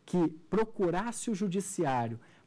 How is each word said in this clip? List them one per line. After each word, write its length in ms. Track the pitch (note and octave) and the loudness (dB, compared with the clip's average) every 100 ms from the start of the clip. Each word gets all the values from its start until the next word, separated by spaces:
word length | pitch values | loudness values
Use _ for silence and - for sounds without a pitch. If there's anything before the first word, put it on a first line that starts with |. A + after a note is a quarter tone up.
| - | -2
que 220 | F3+ D#3 - - | 2 2 0 -2
procurasse 840 | G3 G#3+ - F3 F3 A#3 A3+ - | 0 0 0 0 0 -2 -4 -4
o 40 | |
judiciário 840 | F#3+ G#3 F#3 F#3+ - D3+ B2+ A#2 A#2 - - | -2 0 0 -2 -2 2 2 0 -4 -14 -20